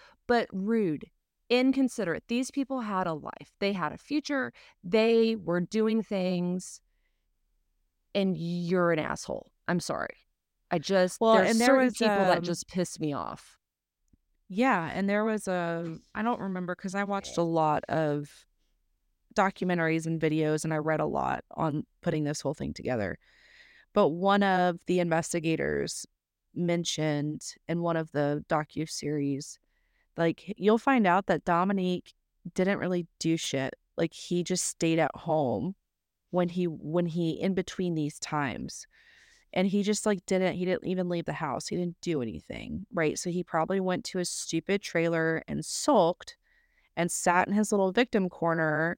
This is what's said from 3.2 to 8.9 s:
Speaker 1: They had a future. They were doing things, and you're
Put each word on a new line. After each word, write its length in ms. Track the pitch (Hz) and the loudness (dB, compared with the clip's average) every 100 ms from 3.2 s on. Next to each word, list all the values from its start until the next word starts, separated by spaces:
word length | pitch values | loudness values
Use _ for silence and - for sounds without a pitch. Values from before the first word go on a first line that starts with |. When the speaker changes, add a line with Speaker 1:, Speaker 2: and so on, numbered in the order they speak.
| 143 - - - | -8 -14 -16 -4
Speaker 1:
They 140 | 202 | -2
had 180 | 202 151 | 0 -4
a 60 | 175 | -6
future. 560 | - 294 - 285 247 - - _ | -4 -4 -2 -2 -4 -8 -20 _
They 520 | 180 214 226 226 226 220 | 0 4 6 6 4 2
were 260 | 160 175 | 0 -2
doing 420 | 175 220 220 220 | 0 0 2 2
things, 760 | 202 202 185 180 180 180 - - _ _ _ _ _ _ _ _ _ _ _ _ _ | 0 -2 0 0 0 -2 -6 -16 _ _ _ _ _ _ _ _ _ _ _ _ _
and 240 | 202 190 170 | -2 0 0
you're 540 | 170 175 170 180 175 | -4 -4 0 2 2